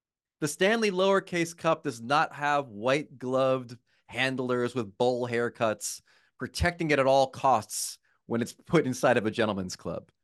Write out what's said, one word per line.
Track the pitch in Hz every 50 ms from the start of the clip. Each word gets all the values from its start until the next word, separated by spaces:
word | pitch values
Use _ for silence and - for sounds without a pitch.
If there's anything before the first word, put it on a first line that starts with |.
| _ _ _ _ _ _ _ -
the | 156 147
Stanley | - - 185 196 226 233 220 208
lowercase | 185 180 190 196 196 190 185 - 180 175 165 170 -
cup | - - 165 160 156 -
does | 147 120 117
not | 117 120 143 156 160 - -
have | 143 147 147 147 143 135 123
white-gloved | 104 101 110 131 139 156 147 - 139 117 123 127 131 131 135 131 131 131 123 113 120 - _ _ _ _ _
handlers | - - 120 131 135 131 127 127 123 123 123 120 120 -
with | 127 110 98 98 -
bowl | 123 123 127 120 123 117
haircuts | 117 117 120 117 - - 120 110 107 - - - - - _ _ _ _ _ _ _ -
protecting | 127 - - - 175 175 170 175 170 151
it | 151 135
at | 131
all | 135 135 139 135
costs | 131 - - - 135 123 107 107 - - - - - - _ _ _ _ _ _
when | - 113 117
it's | 117 - -
put | _ - - - 160 135
inside | 127 123 - - 131 120 120
of | 101
a | 110
gentleman's | 104 117 110 107 101 98 92 90 -
club. | - - 87 82 - - _ _ _